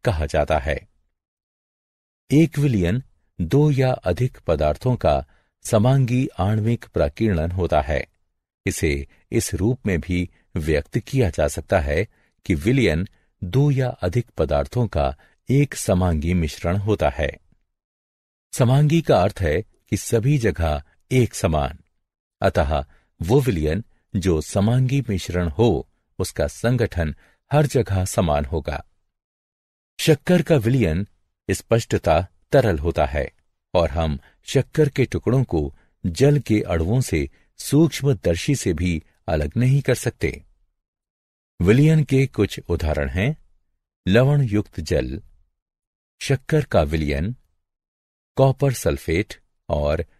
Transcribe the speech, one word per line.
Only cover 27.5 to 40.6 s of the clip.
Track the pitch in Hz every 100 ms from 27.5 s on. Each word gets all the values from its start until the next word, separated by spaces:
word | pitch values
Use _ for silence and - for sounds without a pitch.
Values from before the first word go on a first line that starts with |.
हर | 147 147
जगह | 131 107 98
समान | 92 - 87 73
होगा। | 67 80 - - - _ _ _ _ _ _ _ _ _ _ -
शक्कर | - 147 - 180
का | - 151
विलयन | 107 131 92 82 101 _ _ _ -
स्पष्टता | 95 - 113 - 101 - 80 92 _ -
तरल | 143 117 80
होता | 82 80 71
है | 80 - _ _ _ _
और | 90 82
हम | 80 80 71 - _
शक्कर | - 139 - - 147
के | -
टुकड़ों | 127 85 - 127
को | 123 82 71 - _ _ 92
जल | 82 139 147
के | - 107
अणुओं | - 85 82 127
से | 120 80 69 _ _ -
सूक्ष्मदर्शी | - 139 165 - 139 113 92 85 -
से | 139 101
भी | 78 90 82 - _ -
अलग | 80 73 113
नहीं | 127 139
कर | 135
सकते। | 120 120 - 76 - - _